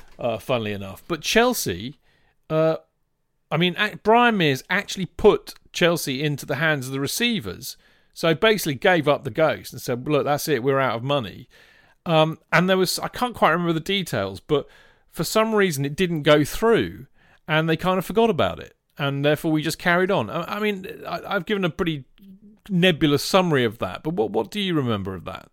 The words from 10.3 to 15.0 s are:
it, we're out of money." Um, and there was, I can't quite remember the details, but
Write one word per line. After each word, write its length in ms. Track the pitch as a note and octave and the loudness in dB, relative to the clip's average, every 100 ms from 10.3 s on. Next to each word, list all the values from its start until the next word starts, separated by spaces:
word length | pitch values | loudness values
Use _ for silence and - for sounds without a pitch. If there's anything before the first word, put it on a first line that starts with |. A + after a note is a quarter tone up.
| C#3+ - | -2 0
it, 120 | C3+ | 0
we're 180 | B2+ C3+ | 2 0
out 180 | C3 A2+ | 0 -2
of 60 | |
money." 440 | B2+ C#3+ A2 G#2 B2 _ _ _ _ _ - | -2 -2 -4 -10 -20 _ _ _ _ _ 0
Um, 320 | D#3+ D#3 D#3+ _ | 2 2 0 _
and 180 | D#3+ F3+ | 2 4
there 80 | F#3+ | 2
was, 220 | F3+ - | 2 -2
I 80 | D#3+ | -6
can't 260 | - B3 | -4 -6
quite 180 | A3 F#3+ | 2 2
remember 200 | E3 E3+ | 4 0
the 80 | D#3+ | -2
details, 600 | D#3 G3 F#3 A2+ G2 F#2+ | -2 -2 -2 -4 -4 -6
but 260 | - D3 - - _ _ | -2 -2 -2 -12 _ _